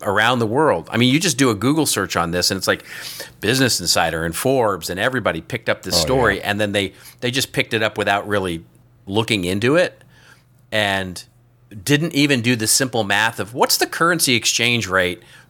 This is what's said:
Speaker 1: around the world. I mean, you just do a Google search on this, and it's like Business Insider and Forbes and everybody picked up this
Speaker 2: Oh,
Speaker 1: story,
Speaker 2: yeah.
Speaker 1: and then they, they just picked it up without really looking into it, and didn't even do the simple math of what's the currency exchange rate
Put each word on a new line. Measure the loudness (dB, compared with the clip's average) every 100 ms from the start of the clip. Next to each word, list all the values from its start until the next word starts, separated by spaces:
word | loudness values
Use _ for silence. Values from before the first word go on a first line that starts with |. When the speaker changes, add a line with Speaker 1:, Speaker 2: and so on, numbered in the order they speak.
Speaker 1:
around | -2 2 4 2
the | 0
world. | 2 2 2 0
I | 2
mean, | 2
you | 2
just | 0 2
do | 2
a | 2
Google | 0 0 0
search | -2 -2 -2
on | -2
this, | 0 0
and | -2
it's | -2
like | -2 -4 -14 -14 -14 -16 -6
Business | -2 2 2 0
Insider | 0 0 0 0
and | -4 -2
Forbes | 0 2 2 -2 -6
and | -2
everybody | -2 0 -2 -2
picked | -4 -8 -4
up | -4
this | -2 -2
Speaker 2:
Oh, |
Speaker 1:
story, | 0 2 2 0
Speaker 2:
yeah. | -2
Speaker 1:
and | -2
then | 0
they, | 0 -4 -6 -20 -10
they | -6
just | -4 -4
picked | -4 -2
it | 0
up | -2 0
without | 0 0 0
really | 0 0 -4 -8 _ _ _ -4
looking | 0 0 0 0
into | 0 2 2
it, | 0 -4 _ _ -20 -20 _ _ -6
and | 0 0 0 -4 -8 -16 _ _ _ -20 -10
didn't | 0 0 2
even | 0 2 2
do | 2 0
the | 2
simple | 0 0 -2
math | 0 2 2 -2
of | -6 -2
what's | 0 0
the | -2
currency | 0 0 0 2 2
exchange | 2 0 0 0 0
rate | 0 0 -2 -12 -20 -8